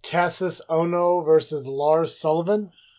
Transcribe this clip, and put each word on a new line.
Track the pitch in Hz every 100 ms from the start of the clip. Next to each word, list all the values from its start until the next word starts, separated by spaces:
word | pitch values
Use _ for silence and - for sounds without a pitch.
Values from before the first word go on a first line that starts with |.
Cassius | - 170 175 175 185 - -
Ohno | 160 170 175 175 175
versus | 156 160 - 156 131
Lars | 135 147 156 160 -
Sullivan. | 160 160 170 214 202 _ _